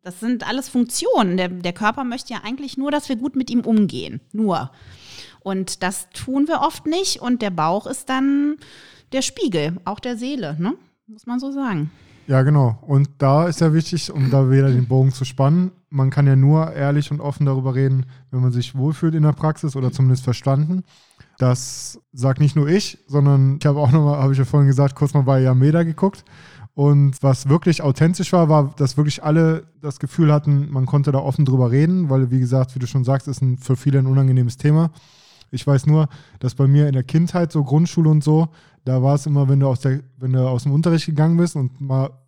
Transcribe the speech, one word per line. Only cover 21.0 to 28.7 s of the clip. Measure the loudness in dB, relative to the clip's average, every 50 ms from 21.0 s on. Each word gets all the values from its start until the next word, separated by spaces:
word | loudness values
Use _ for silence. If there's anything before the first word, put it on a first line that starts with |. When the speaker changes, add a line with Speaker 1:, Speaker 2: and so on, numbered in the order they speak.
| _ _ _ _ -20 _ _
Speaker 2:
Das | _ 0 0 0 -2 -4 -12 -14 -14 -14 -16 -16 -20 _ _ -8
sagt | -4 -2 -2 2 2
nicht | 2 2 2
nur | 0 2
ich, | 2 2 0 0 -4 -12 _ _
sondern | _ 0 2 4 4 4 4 4 2 0 0
ich | 0
habe | 0 0 2
auch | 2 4
nochmal, | 4 4 4 2 2 2
habe | 0 0
ich | 2 0
ja | 0
vorhin | 2 2 4 4
gesagt, | 4 4 2 2 0 0
kurz | -2 -2 0 0
mal | 0 2
bei | 2 2 2
Yameda | 2 2 4 4 4 4 4 2 0
geguckt. | 0 -2 0 -2 -2 -2 -4 _ _ -20 -20 -20 -20 -20 -20 -20 -14 _
Und | 0 2 4 6 6 4 2 0 0
was | 0 0 0 0 2 0
wirklich | 0 2 2 0 0 0 0
authentisch | -2 0 2 2 0 2 -2 -2 0 2
war, | 2 4 4
war, | 4 2 2 0